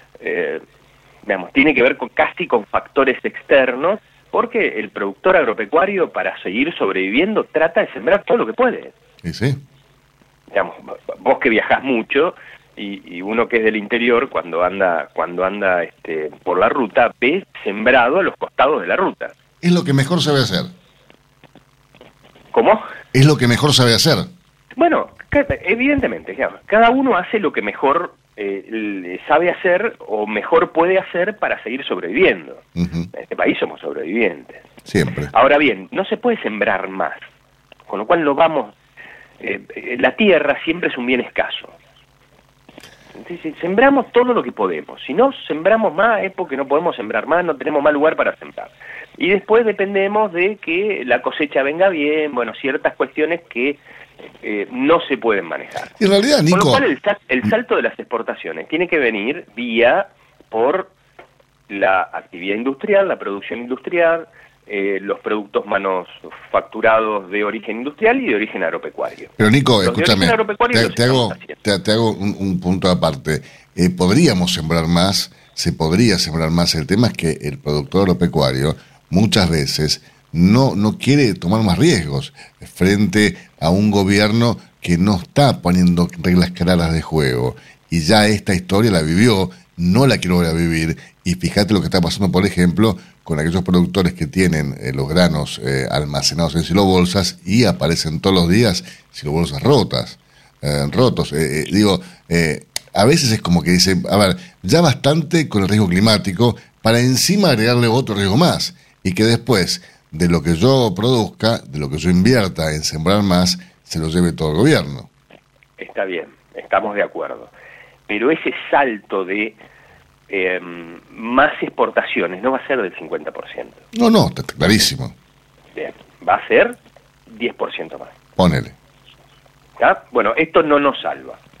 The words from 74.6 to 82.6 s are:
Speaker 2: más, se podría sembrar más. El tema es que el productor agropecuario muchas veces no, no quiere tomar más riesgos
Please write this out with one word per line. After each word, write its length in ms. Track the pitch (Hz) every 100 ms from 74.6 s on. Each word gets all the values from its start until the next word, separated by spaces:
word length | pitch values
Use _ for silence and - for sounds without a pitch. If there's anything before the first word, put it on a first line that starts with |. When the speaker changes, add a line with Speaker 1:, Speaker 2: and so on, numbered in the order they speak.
| 78 85 82
Speaker 2:
más, 440 | 85 95 98 - - _
se 200 | - 87
podría 440 | 78 80 90 117 92
sembrar 340 | - 80 80
más. 240 | 85 85 80
El 100 | 71
tema 220 | 98 117
es 60 |
que 340 | 90 82 73 71
el 120 | 69
productor 420 | 73 73 69 92
agropecuario 720 | 98 90 85 76 67 65 73 - - _ _
muchas 400 | 87 107 113 87
veces 540 | 82 69 - - - - _ _
no, 420 | 82 90 113 135 92
no 220 | 107 90
quiere 360 | - 143 127 90
tomar 280 | 85 107
más 140 | 110 85
riesgos 560 | 151 127 73 69 69 - - _